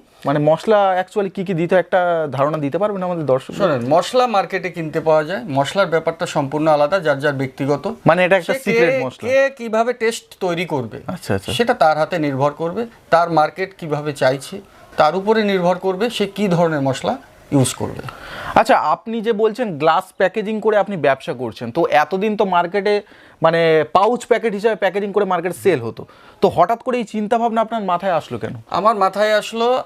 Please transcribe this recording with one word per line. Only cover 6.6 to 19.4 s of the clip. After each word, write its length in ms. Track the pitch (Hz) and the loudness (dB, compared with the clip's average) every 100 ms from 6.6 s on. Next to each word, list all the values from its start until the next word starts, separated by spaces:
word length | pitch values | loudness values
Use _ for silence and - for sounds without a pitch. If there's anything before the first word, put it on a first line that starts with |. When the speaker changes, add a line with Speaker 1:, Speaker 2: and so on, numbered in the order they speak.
| 156 | 2
Speaker 2:
আলাদা, 320 | 147 147 196 | 4 2 2
যার 180 | 151 135 | 0 0
যার 160 | 147 | 0
ব্যক্তিগত। 600 | 135 135 - 139 143 196 226 151 | -2 -4 -4 -2 -2 -4 0 2
Speaker 1:
মানে 180 | 175 | 4
এটা 120 | 180 190 | 4 2
একটা 160 | 165 | 0
Speaker 2:
সে 60 | 269 | -4
কে, 120 | - | 0
Speaker 1:
সিক্রেট 340 | 233 247 262 | 2 2 0
মশলা। 240 | 254 - 226 | -4 -6 0
Speaker 2:
কে 220 | 269 269 269 | 2 2 -2
কিভাবে 360 | 233 220 233 | -4 -2 0
টেস্ট 320 | 240 226 226 - - | -2 -4 -4 -10 -6
তৈরি 240 | 185 170 | -4 -2
করবে, 360 | 170 143 113 117 - | -2 -4 -6 -10 -10
Speaker 1:
আচ্ছা, 280 | 175 - | -8 -4
আচ্ছা। 180 | 98 - | -4 -2
Speaker 2:
সেটা 220 | 190 240 | -2 0
তার 240 | 240 160 151 | 2 2 2
হাতে 200 | 156 175 | 0 -2
নির্ভর 320 | 147 131 143 | -2 0 -2
করবে, 340 | 147 165 196 233 - - | -2 -6 -6 -8 -12 0
তার 200 | 165 170 | 2 2
মার্কেট 440 | 156 156 - 190 - | 2 0 -2 -8 -8
কিভাবে 340 | 160 147 151 | -6 -4 -4
চাইছে, 480 | 135 131 143 - 202 - - - - | 0 0 0 -6 -16 -16 -20 -6 2
তার 200 | 175 190 | 2 2
উপরে 280 | 202 220 | 0 2
নির্ভর 340 | 202 190 175 180 | 2 2 0 0
করবে 320 | 190 185 208 | -2 -2 -2
সে 160 | - 202 | -2 -4
কি 220 | 196 208 | -2 0
ধরনের 320 | 170 165 151 | 2 2 0
মশলা 380 | 135 127 190 262 - - - | -2 -2 -4 -6 -8 -20 0
ইউজ 220 | 143 127 | 2 2
করবে। 280 | - 107 - - - - - - | -2 -8 -8 -12 -14 -16 -12 0
Speaker 1:
আচ্ছা, 220 | - 233 190 | 2 4 4
আপনি 440 | 147 170 226 226 | 2 -2 -4 -4
যে 120 | 214 | -2
বলছেন 460 | 208 | 2